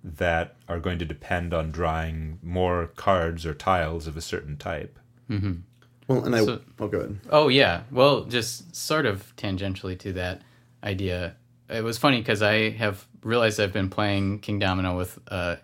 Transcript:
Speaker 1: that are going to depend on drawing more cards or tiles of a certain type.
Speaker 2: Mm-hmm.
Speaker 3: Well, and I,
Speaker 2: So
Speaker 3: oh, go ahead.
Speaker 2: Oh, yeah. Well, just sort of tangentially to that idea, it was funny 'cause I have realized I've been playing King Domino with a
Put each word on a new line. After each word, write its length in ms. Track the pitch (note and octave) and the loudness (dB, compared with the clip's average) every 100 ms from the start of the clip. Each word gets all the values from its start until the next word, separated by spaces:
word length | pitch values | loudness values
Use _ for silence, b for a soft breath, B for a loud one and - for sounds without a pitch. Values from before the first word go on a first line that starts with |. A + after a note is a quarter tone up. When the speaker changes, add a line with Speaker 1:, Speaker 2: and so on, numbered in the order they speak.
Speaker 1:
that 520 | - D#2 F2 E2+ E2+ - - | -14 -2 2 2 0 -10 -8
are 120 | E2+ | -4
going 180 | F2+ F2 | -4 -4
to 60 | E2 | -6
depend 480 | D#2+ - F2+ E2+ | -8 -4 -4 0
on 180 | E2 D#2+ | -2 -2
drawing 680 | D#2 E2+ D#2+ D#2+ D#2+ D#2 D#2+ | -2 -2 0 -4 -6 -8 -10
more 460 | E2 F2+ F2+ F2+ E2 - | -6 0 2 0 -2 -2
cards 500 | - F#2+ E2+ E2+ D#2+ | 2 2 2 -2 -6
or 80 | |
tiles 540 | D2 - F#2 D#2 E2 D#2 | -4 0 2 0 -4 -8
of 100 | D2+ | -10
a 40 | |
certain 360 | - F2+ D2 D2 | -6 -8 -6 -10
type. 400 | F#2 D#2 - - _ _ - | -8 -8 -10 -16 _ _ -6
Speaker 2:
Mm-hmm. 240 | G#2+ G2+ F2 - _ _ _ - | -4 -2 -4 -10 _ _ _ -2
Speaker 3:
Well, 180 | B2+ B2 | 0 2
and 100 | A#2 | 4
I, 80 | |
Speaker 2:
So 180 | G#2 - - - | 2 0 -10 -8
Speaker 3:
oh, 80 | G#2 | -4
go 100 | F#2+ | -4
ahead. 200 | - G2+ - | -4 -10 4
Speaker 2:
Oh, 180 | D3+ D3+ | 6 6
yeah. 360 | C3 A2 E2+ - | 6 6 4 -4
Well, 340 | B2 C#3 C3 G#2 | 4 6 6 0
just 500 | A#2+ A2+ - - - | -2 -2 -8 -14 -12
sort 300 | - D#3 C3 | -2 0 2
of 280 | G2 - - | -2 -8 -10
tangentially 600 | G#2 F#2 G2 F#2 F#2+ F#2 | -6 -4 -4 -6 -8 -8
to 140 | G2+ | -8
that 280 | F2+ F2+ F2 b b b _ | -6 -6 -8 b b b _
idea, 520 | G#2 G2 F#2+ F2+ F2 - _ _ _ | -8 -4 -2 -4 -6 -10 _ _ _
it 140 | A2+ | -6
was 140 | A2+ A#2 | -4 2
funny 240 | D3 B2 | 4 4
'cause 180 | A2+ G#2+ | 0 2
I 300 | G#2+ G#2+ A2 | 4 4 2
have 340 | A2 G#2+ G2 - - | 0 -2 -2 -14 -12
realized 360 | A2 A#2+ A2+ G#2 | -2 2 2 2
I've 120 | G2+ | 0
been 180 | G2+ F#2+ | 0 -2
playing 500 | F#2+ G#2 G2+ G2 G2+ | 0 0 2 0 -2
King 180 | - G#2 | -4 0
Domino 380 | G2 F#2 F#2 F2+ | 2 2 0 -2
with 220 | F#2 - - | -4 -8 -10
a 300 | F#2+ F2 E2+ | -6 -4 -6